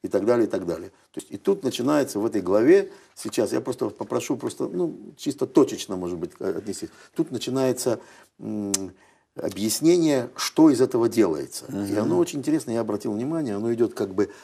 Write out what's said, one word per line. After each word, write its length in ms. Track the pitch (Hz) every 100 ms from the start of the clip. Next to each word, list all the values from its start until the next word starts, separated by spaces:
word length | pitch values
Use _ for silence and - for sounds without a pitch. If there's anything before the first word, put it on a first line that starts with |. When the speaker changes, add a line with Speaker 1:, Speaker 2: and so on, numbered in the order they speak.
Speaker 1:
и 60 | 95
так 160 | 101
далее, 220 | - 117 107
и 40 |
так 160 | 95 87
далее. 240 | 82 95 _ _
То 80 | -
есть 80 | -
и 40 | 101
тут 260 | - 196
начинается 540 | - - 127 151 135 104
в 60 | 110
этой 140 | 104
главе, 500 | 90 104 127 196 196 - _
сейчас 380 | - 98 - 104
я 80 | 127
просто 280 | 127 123 110
попрошу, 460 | - 107 123 - 135
просто, 320 | 120 - -
ну, 280 | 175 170 - - -
чисто 300 | 151 - -
точечно, 500 | - 139 107 - 92
может 220 | 87 87
быть, 120 | 87 -
э, 120 | 98 82
отнести. 300 | 104 92 82 - - -
Тут 140 | 160
начинается, 680 | 120 - 131 131 123 131 - - - _ -
м, 340 | 107 107 101 98 92 - _ _ _ -
объяснение, 960 | - 95 107 - 151 175 160 135 117 -
что 340 | - - 156
из 100 | 120
этого 280 | 131 120 117
делается. 560 | 113 95 76 67 - -
И 40 |
Speaker 2:
Мгм. 260 | 98 101 104
Speaker 1:
оно 160 | 127 175
очень 200 | 165 147
интересно, 300 | 131 156 -
я 80 | 117
обратил 320 | 110 104 120
внимание, 440 | 104 131 165 135 101
оно 160 | 113
идёт 200 | 117 113
как 200 | - 101
бы 160 | 95 101 -